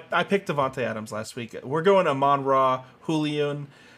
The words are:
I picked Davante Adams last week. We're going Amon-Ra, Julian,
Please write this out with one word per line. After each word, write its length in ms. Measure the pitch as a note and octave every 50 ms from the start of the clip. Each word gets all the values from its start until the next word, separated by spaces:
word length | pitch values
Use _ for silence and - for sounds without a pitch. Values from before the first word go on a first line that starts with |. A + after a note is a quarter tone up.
| - -
I 100 | E3 E3+
picked 260 | E3+ E3+ G3+ G3 G3 -
Davante 300 | D#3 C#3+ C3+ C3 - C3+
Adams 320 | A#2+ A2 A2 A2 G#2+ A2
last 240 | A2 G#2+ A2+ - -
week. 220 | B2 A#2 G#2+ - - -
We're 180 | B2+ C#3 E3
going 240 | D#3+ G3 G3 F#3+ F3+
Amon-Ra, 800 | D#3 C#3 C3+ C#3 C#3 C#3+ C#3 C3+ C3+ C3+ C3+ C3 C3 C3 B2+ B2+ - - - -
Julian, 600 | - D#3+ D#3 D3+ D3 D3+ D3 D3 D3 C#3+ D3 C#3+ - - - - - -